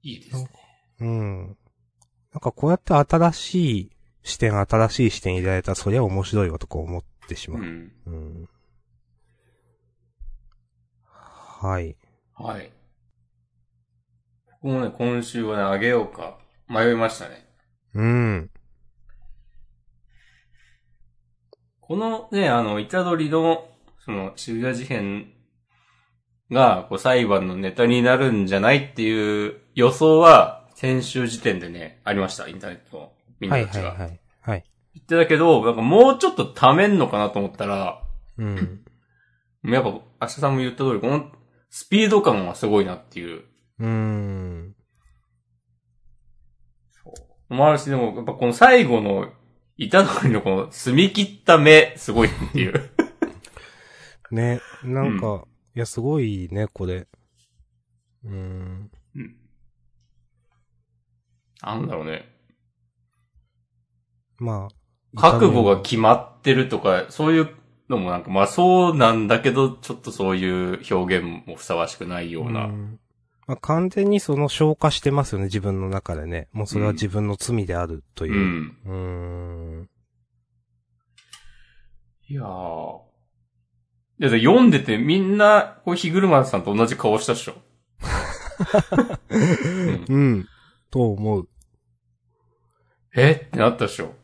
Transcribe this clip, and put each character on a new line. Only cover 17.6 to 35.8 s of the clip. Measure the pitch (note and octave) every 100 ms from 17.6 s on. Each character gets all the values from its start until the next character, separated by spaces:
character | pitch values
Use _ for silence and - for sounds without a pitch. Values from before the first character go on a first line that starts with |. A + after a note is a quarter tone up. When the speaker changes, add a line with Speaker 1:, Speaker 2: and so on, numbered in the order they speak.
| _ _ _
Speaker 2:
う | A2
ん。 | A2+ A#2+ A#2 F#2+ E2 - _ _ _ _ - - - - - - - _ _ _ _ _ _ _ _ _ _ _ _ _ _ _ _ _ _ _ _ _
Speaker 1:
こ | _ E3+
の | A3 A3 A3+
ね、 | G3+ F3
あ | A#2+
の、 | A2 G#2
虎 | G#2+ F#3 F3+ E3+
杖 | D3+
の、 | D#3+ E3 E3 - _ _ _
そ | -
の、 | G2+ F#2+ -
渋 | - A2+
谷 | B2+
事 | A#2+
変 | C3 B2 G2+ G2+ A2 _ _ _ _ _ _ _ _ _ _ _ _
が、 | B2 C3 F#2 F2+
こ |
う、 | F#2+
裁 | C3 B2+ A2+
判 | G2 F#2
の | F#2
ネ | F#2+
タ | F#2 A#2+
に | B2
な | A#2+ B2+
る | C3+
ん | A2 F#2+
じ |
ゃ | G2
な | G#2+
い | C#3+
っ | C#3
て | A#2+
い | A2 A2 G#2 G#2 G#2
う | - _
予 | - B2
想 | C3 D#3+ D#3+
は、 | E3 C#3+ - - _
先 | - C3 C3
週 | A#2 C3 A#2+
時 | A2+
点 | A#2+ F#2
で | F2
ね、 | E2+ E2 -
あ | -
り | G2+
ま | F#2+
し | -
た。 | C2+
イ |
ン | E2+
タ | F#2+
ー |
ネ | F2+
ッ | _
ト | D#2
の | D2+ _ _ _
み | -
ん |
な | C#3 G#2
た |
ち | G2
が。 | F#2
Speaker 2:
は |
い | F#2
は |
い | F2
は |
い。 | E2+ _ _
は | - G2
い。 | _ _ _
Speaker 1:
言 | -
っ | _
て | E3
た | E3
け | D#3
ど、 | E3 C#3
な | A2+
ん |
か | A#2